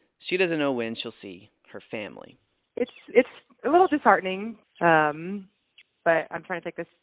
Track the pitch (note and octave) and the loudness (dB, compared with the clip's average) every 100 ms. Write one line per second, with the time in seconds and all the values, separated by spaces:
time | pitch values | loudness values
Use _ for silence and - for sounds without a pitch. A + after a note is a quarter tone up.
0 | _ _ - F3+ F#3 D#3+ C#3+ B2+ A2+ A2+ | _ _ -4 0 0 0 0 0 -4 -6
1 | A#2 - G#2 F2+ G#2+ _ _ G#2 - A2+ | -10 -10 -14 -16 -20 _ _ -20 -12 -10
2 | G2 A1+ G1+ - _ _ _ - B3 - | -10 -12 -20 -20 _ _ _ -8 -8 -10
3 | - - - - _ _ B3 E4+ F#4 D4 | -2 2 2 0 _ _ 2 4 4 2
4 | A#3+ F#3+ F#3 F#3+ G#3+ A3 _ - E3+ D#3+ | 4 2 2 -6 -8 -14 _ 0 4 4
5 | D3+ D3+ E3+ G3+ F#3+ _ _ _ _ _ | 4 -2 -8 -10 -12 _ _ _ _ _
6 | E3+ D#3+ - E3 D#3 F3 E3+ - E3+ _ | 0 0 0 -10 -10 -10 -10 -12 -14 _